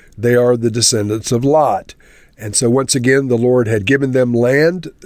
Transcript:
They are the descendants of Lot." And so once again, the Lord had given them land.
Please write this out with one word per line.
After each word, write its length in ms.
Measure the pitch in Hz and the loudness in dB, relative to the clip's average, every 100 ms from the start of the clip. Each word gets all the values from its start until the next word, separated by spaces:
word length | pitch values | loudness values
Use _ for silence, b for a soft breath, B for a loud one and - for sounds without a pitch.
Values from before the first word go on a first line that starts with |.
| b - | b -4
They 200 | 117 120 | 0 2
are 200 | 123 123 | 2 2
the 140 | 113 | 0
descendants 640 | 113 113 110 104 107 - | 0 0 0 -2 -6 -4
of 120 | 117 | -2
Lot." 520 | 135 156 139 98 - - b b b - | 2 2 2 -2 -6 -20 b b b -16
And 180 | 110 101 | -8 -2
so 140 | 120 | 0
once 240 | 127 131 | 0 0
again, 360 | 143 123 135 135 | -2 0 0 0
the 80 | 120 | 0
Lord 300 | 123 127 113 | 2 2 0
had 200 | 110 95 | -2 0
given 240 | 139 135 | 0 0
them 200 | 131 127 | 0 0
land. 600 | 120 120 139 160 180 160 - | 0 2 2 2 -2 -8 -14